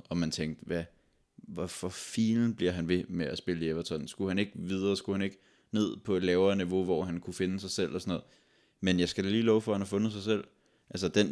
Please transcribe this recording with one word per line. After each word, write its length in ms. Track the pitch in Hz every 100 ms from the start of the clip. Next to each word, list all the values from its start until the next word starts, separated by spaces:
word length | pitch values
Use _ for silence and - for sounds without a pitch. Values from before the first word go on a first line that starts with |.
| -
og 80 | 87
man 140 | 80
tænkte, 340 | 80 78 78 -
"Hvad, 180 | 85 85 _ _ _ _ -
hvorfor 520 | - 90 87 - 90
filen 680 | - - - 110 117 117 110
bliver 160 | 90
han 160 | 90 82
ved 160 | 90 -
med 180 | 87 76
at 120 | -
spille 280 | - 85 80
i 40 |
Everton? 380 | 80 85 80 71
Skulle 220 | - 95
han 100 | 92
ikke 120 | 104 -
videre? 420 | 87 95 98 95
Skulle 200 | - 98
han 60 | 98
ikke 120 | - _ _ -
ned 260 | 107 98 -
på 180 | - 92
et 80 |
lavere 320 | 90 90 95 98
niveau, 280 | 87 92
hvor 200 | 92 80
han 160 | 90 87
kunne 140 | -
finde 260 | 87 92 95
sig 100 | 92
selv 240 | - 82 92
og 60 |
sådan 100 | 98
noget?" 120 | 82 - _ _ _ _ -
Men 180 | 95 90
jeg 100 | 87
skal 140 | -
da 60 | 98
lige 140 | 110
love 180 | 113 110
for, 100 | 110
at 40 | 101
han 60 |
har 40 | 98
fundet 260 | 98 110
sig 100 | 104
selv. 200 | 98 104 - _ _ _ -
Altså, 180 | 90 92
den, 240 | 104 104